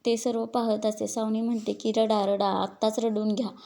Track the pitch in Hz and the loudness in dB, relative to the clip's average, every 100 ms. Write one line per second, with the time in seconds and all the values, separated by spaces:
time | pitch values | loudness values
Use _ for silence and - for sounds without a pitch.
0 | - 226 247 226 226 247 233 214 220 214 | -2 0 0 -2 -2 0 0 0 0 -2
1 | 208 233 220 220 233 226 214 208 220 220 | -4 -2 -2 0 0 -2 -4 -4 0 2
2 | 220 214 196 202 202 190 196 - 220 220 | 4 4 2 2 2 0 -2 0 0 2
3 | 226 214 214 208 214 - | 0 0 0 0 -2 -6